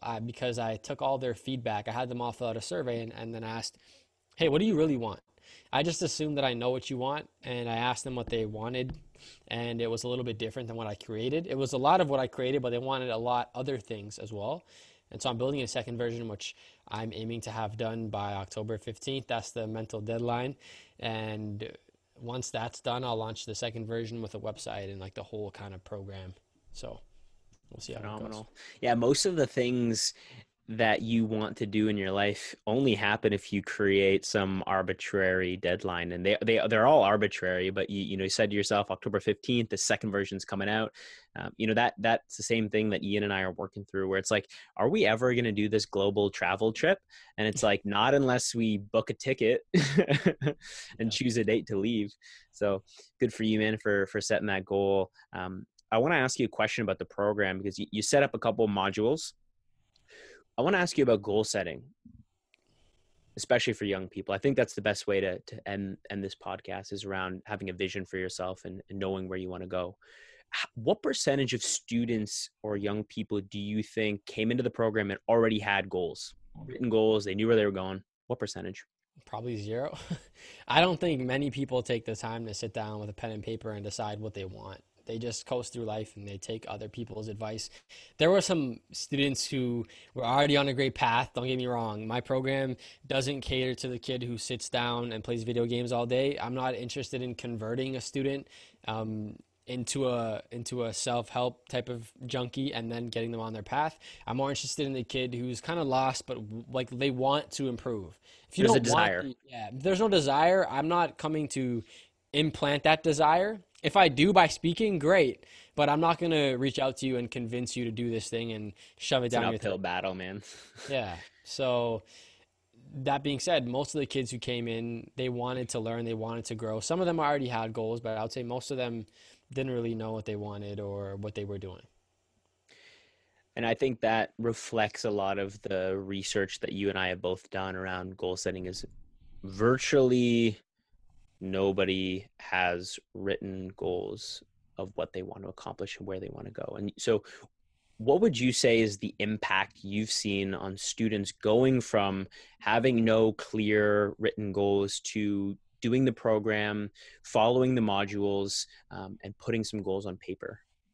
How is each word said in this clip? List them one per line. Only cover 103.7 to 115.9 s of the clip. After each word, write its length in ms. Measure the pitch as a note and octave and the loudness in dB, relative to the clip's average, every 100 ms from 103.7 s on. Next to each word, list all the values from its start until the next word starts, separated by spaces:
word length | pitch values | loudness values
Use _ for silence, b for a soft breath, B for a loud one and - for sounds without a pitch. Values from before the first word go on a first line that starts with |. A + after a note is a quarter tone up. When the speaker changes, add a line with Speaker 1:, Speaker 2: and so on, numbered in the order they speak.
| C#3 D#3 - B B B | 0 0 -4 B B B
Speaker 1:
I'm 100 | B2+ | -2
more 140 | C#3 | 0
interested 340 | C3+ C3+ - | -2 -4 -2
in 80 | C#3 | -2
the 120 | C3 | -2
kid 300 | A2+ C3+ B2+ | -4 -2 -2
who's 280 | A#2+ B2 A#2 | -4 -6 -6
kinda 220 | - E3+ | -4 -2
lost, 420 | C#3+ C3 C3 B2+ - | 2 2 2 0 -6
but 80 | |
w-, 320 | B2 G#2 A2+ A#2 | -8 -8 -10 -6
like, 200 | B2+ B2 | -4 -4
they 200 | B2 C#3 | 0 0
want 400 | B2+ C3+ D3 - | 2 2 2 0
to 160 | - C3+ | -4 -4
improve. 500 | A#2 C3 A2 F2 - B B B | -2 -4 -6 -8 -16 B B B
If 80 | F#3 | 4
you 80 | G#3 | 6
Speaker 2:
There's 100 | A3 | 6
a 40 | |
Speaker 1:
don't 120 | A#2+ | 6
want 140 | C#3+ G#2 | 6 4
Speaker 2:
desire. 160 | F3+ | 2
Speaker 1:
the, 140 | C3+ - _ | -4 -8 _
yeah, 220 | A#2 G#2 | -12 -10
there's 280 | B2+ E3+ F#3+ | -2 2 4
no 80 | A3 | 6
desire. 560 | F#3 C#3 C#3 E3+ F#3+ - | 4 6 6 6 6 4
I'm 200 | C3+ D#3 | 0 2
not 280 | F3 D#3+ - | 2 2 0
coming 320 | D#3 D#3 C#3+ | -2 -2 -2
to 340 | C3+ B2+ A#2 - B B B _ | -2 -2 -2 -6 B B B _
implant 480 | D3 D#3 - C#3+ C#3+ | 2 2 2 0 4
that 200 | D#3 D#3 | 6 6
desire. 580 | E3 D3 D3+ E3+ G3+ G#3+ - _ | 4 6 6 6 2 -4 -12 _
If 160 | D3+ G3 | 2 8
I 120 | F3 | 8
do 240 | B2+ F3+ | 8 8
by 160 | F#3+ - | 8 8
speaking, 500 | - D#3+ E3+ A3 F3+ | 6 0 2 2 2
great, 480 | D3 F#3+ C3 - - B B - | 6 6 6 2 -10 B B 2
but 120 | |
I'm 120 | C#3+ | 4